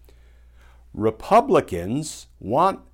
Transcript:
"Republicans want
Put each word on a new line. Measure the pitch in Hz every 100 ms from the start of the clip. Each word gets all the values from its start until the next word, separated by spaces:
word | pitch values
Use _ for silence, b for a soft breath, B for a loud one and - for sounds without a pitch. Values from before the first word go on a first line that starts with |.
| b b b b b b b b b
"Republicans | - 110 - - 214 - 156 - 87 92 135 156 - - -
want | 92 135 190 - -